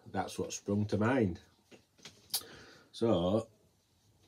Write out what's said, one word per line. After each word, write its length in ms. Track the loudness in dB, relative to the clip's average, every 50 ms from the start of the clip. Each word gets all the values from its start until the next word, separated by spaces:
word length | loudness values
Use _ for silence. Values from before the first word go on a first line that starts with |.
| -16 -8 -6
that's 260 | -6 -6 -4 -6 -6
what 140 | -6 -6 -8
sprung 320 | -8 -4 -2 0 0 0
to 120 | 0 0 2
mind. 440 | 2 2 4 4 2 2 0 -4 -10 -18 _ _ _ _ -20 -20 _ _ _ _ -20 -20 -20 -20 -10 -8 -8 -8 -8 -10 -16 -20 -20 -20 -20 -20 -20 _ -6
So 560 | 0 2 2 4 4 4 2 2 2 0 -4 _ _ _ _ _ _ _ _ _ _ _ _ _ _ _